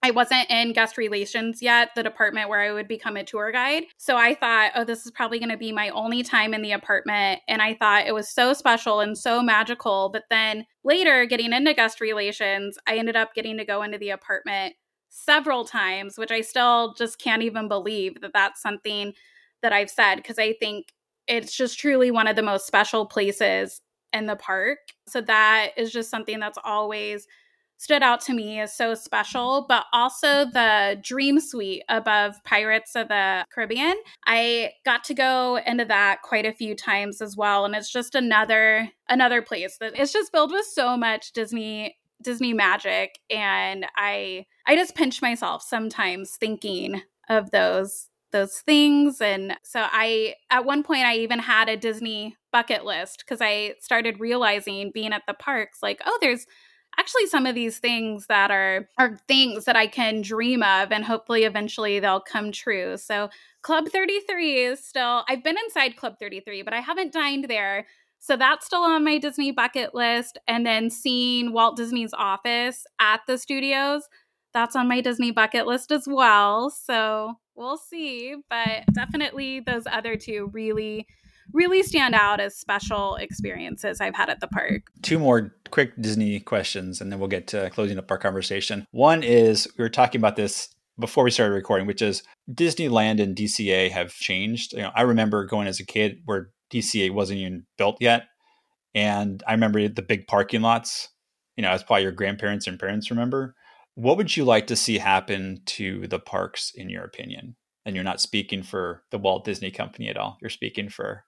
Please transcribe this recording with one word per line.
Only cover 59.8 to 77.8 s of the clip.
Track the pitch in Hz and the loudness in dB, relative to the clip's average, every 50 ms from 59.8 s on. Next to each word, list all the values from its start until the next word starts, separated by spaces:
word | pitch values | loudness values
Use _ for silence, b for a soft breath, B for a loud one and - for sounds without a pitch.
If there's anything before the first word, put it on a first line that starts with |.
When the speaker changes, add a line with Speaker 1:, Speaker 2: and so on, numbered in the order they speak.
| 220 | 4
Speaker 1:
can | 214 - - 240 220 220 220 | 2 0 -2 -2 0 0 -2
dream | 208 196 220 220 233 240 254 247 220 | -4 -4 -4 -2 0 0 2 2 4
of, | 202 190 190 196 190 | 4 4 4 2 2
and | 214 214 214 | 0 -2 -2
hopefully | 214 226 226 226 _ 233 226 220 | -2 -4 -4 -4 _ 2 2 2
eventually | 220 190 214 208 226 - - 220 208 202 202 | 2 2 -2 -6 -6 -6 -6 -4 -2 -2 0
they'll | 196 202 190 196 | 2 2 0 0
come | 190 - - 226 208 208 | -2 -4 -6 -6 -6 -6
true." | 202 - - - 214 190 180 185 185 190 | -8 -8 -4 -4 -4 -2 -2 -6 -8 -10
So | - - 214 202 208 202 B B B B B B | -6 -4 -4 -4 -4 -4 B B B B B B
Club | _ - 311 311 320 330 | _ 0 0 0 0 0
thirty-three | - 381 381 381 392 403 403 - 392 349 339 311 285 254 247 | 0 0 0 0 -2 -4 -4 -4 -4 -2 -2 0 2 2 0
is | 247 254 277 - | 0 -2 -6 -10
still, | - - 269 254 240 240 240 - - | -10 -4 -4 -2 0 0 0 0 -2
I've | 269 254 247 | -4 -2 -2
been | 311 330 403 | -2 -2 -2
inside | 453 453 - 339 269 262 240 | -4 -4 -2 0 0 0 -2
Club | - - 240 202 _ | -6 -10 -10 -10 _
thirty-three, | 214 202 196 190 190 - 208 196 196 | -14 -12 -12 -12 -14 -12 -14 -12 -8
but | 214 214 | -6 -6
I | 233 | -6
haven't | 247 277 339 339 381 311 - | -4 -4 -4 -4 -4 -4 -4
dined | 330 302 285 277 277 269 269 | -2 -2 -2 -2 -4 -4 -2
there. | 240 214 202 196 196 196 214 b b b b b b b | -2 -2 -2 -2 -4 -4 -6 b b b b b b b
So | - - 277 | -2 -2 0
that's | 247 254 262 302 - - | 4 6 4 4 4 0
still | - - 349 | -4 -2 2
on | 349 330 320 320 302 | 2 4 4 4 4
my | 302 302 302 | 2 2 0
Disney | 262 294 277 - 285 277 | 0 -4 -4 -2 -2 -2
bucket | 269 269 233 247 247 269 240 202 - | 0 0 0 0 0 -4 -6 -4 -2
list. | 247 240 233 240 233 240 - - - _ - | 0 0 2 2 0 -2 -4 -12 -12 _ -2
And | 233 233 240 | -2 0 0
then | 240 226 220 226 226 | 0 0 0 0 -2
seeing | 226 - - 269 247 247 247 247 247 247 240 233 226 | -4 -4 -4 -2 0 0 0 0 0 0 -2 -2 2
Walt | 226 226 226 226 220 | 4 4 4 4 0
Disney's | 233 233 240 247 233 220 - | -6 -4 -2 -4 -4 -4 -4
office | - 220 202 190 196 _ 247 233 240 240 247 254 - - - _ _ | -4 -2 -2 -2 -2 _ -2 -2 0 -2 -2 -4 -8 -14 -18 _ _
at | 226 214 214 220 - - | 2 2 2 0 0 -2
the | 254 254 | -4 -4
studios, | - - 285 269 262 277 277 269 277 277 285 294 294 - b b b b b b _ _ | -2 -4 -4 -2 -2 0 0 0 2 0 0 -2 -4 -8 b b b b b b _ _
that's | _ 240 233 233 - | _ -2 -2 0 0
on | 269 247 247 | 0 2 2
my | 247 247 | 2 2
Disney | 247 247 240 233 247 240 | 0 -2 0 0 -2 0
bucket | 226 226 220 220 - 240 226 - | 4 4 2 4 4 0 0 0
list | 240 262 - - | -2 -4 -2 0
as | 302 302 - 277 | -2 -2 0 -2
well. | 277 269 262 233 214 208 202 202 208 220 240 285 | 2 4 6 8 8 8 6 4 2 2 -2 -2
So | 285 - - - 254 226 220 214 214 214 214 220 233 226 _ _ _ | -6 -8 -6 -2 0 0 0 0 0 -2 -4 -6 -10 _ _ _ _
we'll | - 233 254 277 | -14 -10 -8 -8
see, | 320 | -8